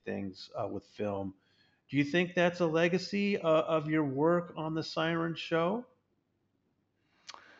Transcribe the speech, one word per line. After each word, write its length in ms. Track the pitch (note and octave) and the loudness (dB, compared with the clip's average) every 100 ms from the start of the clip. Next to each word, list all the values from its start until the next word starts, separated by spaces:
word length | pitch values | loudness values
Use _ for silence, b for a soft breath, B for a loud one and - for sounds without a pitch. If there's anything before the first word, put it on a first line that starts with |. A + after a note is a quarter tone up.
things, 460 | G2+ G2+ G2 F#2 - C3 | -6 -4 -6 -10 -12 -8
uh, 80 | G2+ | -6
with 160 | G2 | -6
film. 500 | - - G#2 G2 G2 - _ _ _ _ - | -10 -6 -4 -2 -6 -10 _ _ _ _ -4
Do 80 | C#3 | 0
you 80 | |
think 300 | C#3+ E3+ F3 | 2 2 0
that's 260 | F3+ F3 F3 | 2 2 2
a 60 | E3+ | 0
legacy, 720 | D#3+ F3 F3+ F#3 G3+ G3+ G3+ | 2 2 2 -2 -2 0 0
uh, 100 | F#3+ D#3 | 4 4
of 260 | D#3 D#3+ D3+ | 4 0 2
your 140 | D#3 | 0
work 480 | D3 C3 D#3+ F3 F3 D#3+ | 0 2 2 2 0 -6
on 180 | D#3+ | -6
The 80 | D#3+ | -4
Siren 520 | D#3 - D#3+ E3 E3+ | -4 -2 0 0 -2
Show? 520 | D#3+ - E3 E3+ A3+ B3 _ _ _ _ _ _ _ _ _ _ _ _ _ - B B | -4 -2 0 2 -2 -6 _ _ _ _ _ _ _ _ _ _ _ _ _ -20 B B